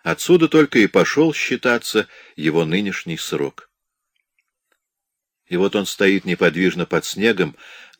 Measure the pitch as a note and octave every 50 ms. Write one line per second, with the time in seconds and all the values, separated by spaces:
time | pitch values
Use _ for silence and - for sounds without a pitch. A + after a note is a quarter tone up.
0 | _ E3 D#3+ - - - F3 F3 D#3+ D3+ - D#3 D3+ - - A#2+ G#2 F#2 - G2
1 | E2+ - - C#3 D#3+ D#3+ D3 - - - C3 A#2+ - B2+ A#2+ A#2 - - - A2
2 | G2+ _ - - - - _ - D2+ D#2 D2+ E2 E2 D#2 E2 G2 G#2 G2 F#2 -
3 | - F2 E2 - - - E2+ D2 C#2+ C2+ _ - - _ _ _ _ _ _ _
4 | _ _ _ _ _ _ _ _ _ _ _ _ _ _ _ _ _ _ _ _
5 | _ _ _ _ _ _ _ _ _ _ - F2 F#2+ G2 - G#2 F#2+ - - -
6 | G#2 F#2+ G2 F#2 - F2+ F2 - F#2+ E2+ D#2 E2+ F#2 F2+ E2 F2+ E2+ - - E2
7 | - - - F#2+ G2+ A#2 G#2+ F#2 F2 D2+ - _ - - - - - - -